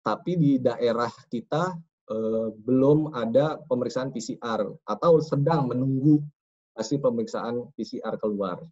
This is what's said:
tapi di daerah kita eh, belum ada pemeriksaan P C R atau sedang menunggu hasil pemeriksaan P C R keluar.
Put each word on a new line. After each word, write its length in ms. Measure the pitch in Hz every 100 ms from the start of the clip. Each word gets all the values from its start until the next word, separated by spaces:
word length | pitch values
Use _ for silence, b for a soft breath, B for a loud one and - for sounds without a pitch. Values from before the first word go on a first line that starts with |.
tapi 400 | - 104 - 175
di 120 | 143 135
daerah 480 | 127 113 120 113 120 - _
kita 460 | 120 - 147 180 170 - _ _
eh, 380 | 110 110 113 113 110
belum 520 | 110 131 135 151 156
ada 440 | 123 113 123 151 156 -
pemeriksaan 480 | 123 120 127 135
P 80 | 117
C 60 | - 113
R 240 | 117 110 98 - -
atau 320 | 107 170 160
sedang 480 | - 143 143 165 123
menunggu 520 | 123 135 135 143 147 147 _ _ _ _ -
hasil 240 | 113 143
pemeriksaan 720 | 135 117 107 110 107 120 123
P 80 | -
C 160 | 110 123
R 140 | 110 110
keluar. 400 | 107 101 95 87 85